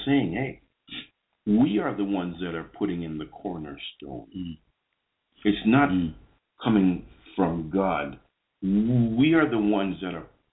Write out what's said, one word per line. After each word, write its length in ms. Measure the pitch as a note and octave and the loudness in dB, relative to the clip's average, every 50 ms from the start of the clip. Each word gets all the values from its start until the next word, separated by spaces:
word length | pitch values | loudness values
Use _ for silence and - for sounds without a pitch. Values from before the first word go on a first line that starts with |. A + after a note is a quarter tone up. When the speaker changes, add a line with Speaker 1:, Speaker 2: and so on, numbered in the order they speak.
| - | 0
Speaker 1:
saying, 280 | C3+ C#3 C#3 A#2 E2+ E2 | 2 2 2 2 0 -2
"Hey, 280 | A2+ C3+ - - - _ _ _ _ _ - - - - - _ _ _ _ _ _ _ | -4 -6 -6 -8 -12 _ _ _ _ _ -18 -16 -16 -16 -18 _ _ _ _ _ _ _
we 340 | G#2+ G#2 A2 C3 E3+ G#2 G#3 | 2 4 4 4 4 4 2
are 160 | F3+ C#3+ G#2+ G2+ | 0 -2 -2 -2
the 80 | G2+ | -2
ones 300 | G2 G2+ F#2 F2 F2 E2+ E2 | -2 -2 -2 -2 -4 -6 -6
that 140 | F2+ F2 E2 | -6 -6 -6
are 140 | E2 D#2 - - - | -8 -10 -12 -6 -4
putting 260 | G#2+ F#2 F2 F2 E2+ | -4 -2 -2 -4 -6
in 140 | D#2+ D#2 D2+ | -6 -8 -8
the 80 | D2+ | -10
cornerstone. 1000 | D2 - - - G2+ F2 E2 D#2 D2 C#2 C#2 - - - - D2 C#2+ C2 A#1+ A1+ A1 - F#2+ | -12 -14 -12 -10 -8 -8 -8 -10 -12 -12 -14 -14 -16 -16 -16 -16 -14 -14 -14 -16 -14 -12 -10
Speaker 2:
Mm. 200 | F2+ E2+ D#2+ - _ _ _ _ _ _ _ _ _ _ _ _ _ _ _ _ - | -10 -10 -10 -14 _ _ _ _ _ _ _ _ _ _ _ _ _ _ _ _ 0
Speaker 1:
It's 220 | G#2 G#2 - - | 0 0 2 2
not 240 | G#2+ A#2 C#3 C#3+ C#3 | 4 4 6 4 4
Speaker 2:
Mm. 240 | F#2 F#2 E2+ D#2+ D#2 - - _ _ _ _ _ _ _ - | 2 0 0 -2 -4 -10 -16 _ _ _ _ _ _ _ -2
Speaker 1:
coming 420 | A#2+ A2 G2+ F#2+ F#2 F2+ - - - - _ _ - - | 2 4 4 4 4 2 0 -4 -12 -20 _ _ -10 -4
from 360 | - F#2 E2+ E2 E2 D#2+ D#2 E2 | -2 -2 0 0 -4 -6 -4 -2
God. 460 | F#2+ G2 F#2+ E2+ D2 D2 C#2+ C2 B1+ _ _ _ _ _ _ _ _ | 0 0 0 0 -2 -4 -6 -10 -14 _ _ _ _ _ _ _ _
We 720 | - F#2+ G2 G#2 A2 A#2 B2 B2 A#2 A2+ A2+ A#2 C#3 D#3 E3 | -4 0 0 2 2 2 2 2 2 2 2 4 4 6 6
are 160 | E3 D#3 C3 | 4 4 4
the 80 | A#2+ A2 | 2 0
ones 400 | G#2 G#2 G#2+ G2+ G2 F#2+ F2+ E2+ | 2 2 2 2 0 -2 -4 -6
that 120 | F#2+ F2+ E2+ | -6 -8 -8
are 140 | E2 D2+ - _ _ _ _ | -10 -12 -14 _ _ _ _